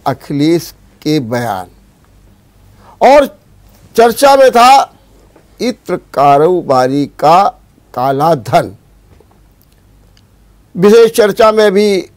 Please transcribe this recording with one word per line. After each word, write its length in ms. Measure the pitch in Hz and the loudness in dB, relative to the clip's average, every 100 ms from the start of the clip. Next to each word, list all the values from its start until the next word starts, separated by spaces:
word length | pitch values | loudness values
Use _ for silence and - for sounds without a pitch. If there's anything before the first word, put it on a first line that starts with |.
| - | -10
अखिलेश 680 | 135 - 143 151 170 - - _ _ | -10 -10 -4 -2 -2 -6 -18 _ _
के 180 | 151 151 | -6 -6
बयान, 460 | 113 120 117 95 90 _ _ _ _ _ _ _ _ _ _ _ - _ 214 | -6 -8 -8 -10 -12 _ _ _ _ _ _ _ _ _ _ _ -20 _ 2
और 280 | 285 269 - _ _ _ _ _ - | 2 2 -6 _ _ _ _ _ 0
चर्चा 400 | 233 220 277 277 | 0 2 2 4
में 140 | 262 | 2
था 440 | 233 247 269 - _ _ _ _ _ _ - | 4 4 4 0 _ _ _ _ _ _ -10
इत्र 360 | 233 220 - 180 | -8 -8 -10 -12
कारोबारी 1120 | - - 143 143 160 180 143 131 127 143 139 | -8 -2 2 2 0 -2 -2 -2 -2 -4 -8
का 540 | - 147 175 202 - _ _ _ | -2 0 2 0 -6 _ _ _
काला 400 | - 131 139 160 | -8 -6 -2 -2
धन। 420 | 151 107 160 123 101 _ _ _ _ _ _ _ _ _ _ _ _ _ _ _ _ _ _ _ 190 | -4 -2 -4 -4 -12 _ _ _ _ _ _ _ _ _ _ _ _ _ _ _ _ _ _ _ -2
विशेष 340 | 202 226 226 | 2 4 2
चर्चा 420 | 226 208 - 220 | 2 -2 0 0
में 200 | 214 214 | 2 0
भी 340 | 190 208 190 - | 0 -2 -4 -8